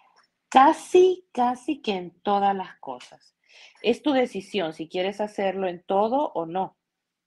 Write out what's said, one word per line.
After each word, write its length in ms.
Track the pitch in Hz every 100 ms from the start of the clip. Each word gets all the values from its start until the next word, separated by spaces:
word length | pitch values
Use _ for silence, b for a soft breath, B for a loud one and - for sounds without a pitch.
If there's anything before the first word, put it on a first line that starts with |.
| b b b _ _
Casi, 760 | 254 285 320 - 370 370 359 -
casi 480 | - 247 247 - 294
que 140 | -
en 160 | 185 175 -
todas 340 | 208 202 196
las 240 | 196 175 -
cosas. 560 | - 123 - - _ _ B B B B
Es 200 | 208 233
tu 100 | 302
decisión 600 | 262 247 196 - 202 160
si 140 | 160 160
quieres 320 | 185 190 208
hacerlo 460 | 208 208 196 185 190
en 160 | 175
todo 460 | - 196 220 269 302
o 100 | 165
no, 320 | 165 180 175 - _ _ _ _